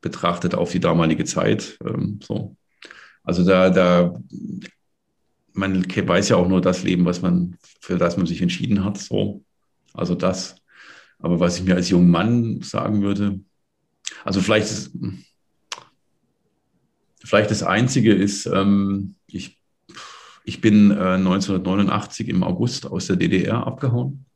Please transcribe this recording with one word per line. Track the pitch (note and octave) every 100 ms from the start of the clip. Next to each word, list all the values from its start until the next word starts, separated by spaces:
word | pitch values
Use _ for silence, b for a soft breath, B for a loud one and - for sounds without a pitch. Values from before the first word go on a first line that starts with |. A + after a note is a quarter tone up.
betrachtet | F2 - F2+ F2 - -
auf | -
die | F#2
damalige | F2 E2 D#2+ D#2 -
Zeit, | - G#2 G#2+ - - -
ähm, | - - G#2
so. | - A2 G#2 - _ B B B B B
Also | - F2
da, | F2+ F#2 F#2
da, | F2+ F2+ F2 F2 - - - - - - _ _ _ _ _ _ _ _
man | - G2 F#2+ F2
ke-, | - F2+
weiß | F2+ G2
ja | F#2
auch | F2+
nur | F#2
das | E2+ F2+
Leben, | F#2 F2+
was | F2 F2
man, | F#2+ F2+ F2+ - _ _
für | - F#2
das | F2 F2
man | F2+
sich | F2+
entschieden | F2 - A2+ G#2 G2
hat, | G#2
so. | - G2+ G2+ G2 _ _ _ _ _
Also | - F2 F2
das. | F#2+ F#2+ - - _ B B B B B
Aber | E2+ F2
was | F2 F2+
ich | F#2
mir | F2+
als | F2
junger | F#2 F2
Mann | E2+ G#2 A#2+ A#2 -
sagen | - G#2+ - G#2
würde, | G2+ G2+ G2+ F#2+ - _ _ _ _ _ - B
also | - F#2+
vielleicht | F#2+ A2 G#2
ist, | - - - - - B _ _ _ _ - - _ _ _ _ _ _ _ _ _ _ _ _ _
vielleicht | - G#2 G#2+
das | G#2+
Einzige | F2 F#2+ B2+ - G#2
ist, | G2 G2+ G2+ -
ähm, | F#2 G2 G2+ G2 G2 G2 - _
ich, | - - _ _ _ _ B B B B B -
ich | -
bin, | A2+ G#2 G2+
äh, | G2+ F#2 F#2
neunzehnhundertneunundachtzig | F#2+ F#2+ G2 F#2 F2+ F#2+ G2 - - - A2
im | F#2
August | F2+ F2+ A#2+ - -
aus | F2+ -
der | F2+
D | F2+
D | F#2
R | F2+ A2+ -
abgehauen | - C3+ A#2+ B2+ C3+ -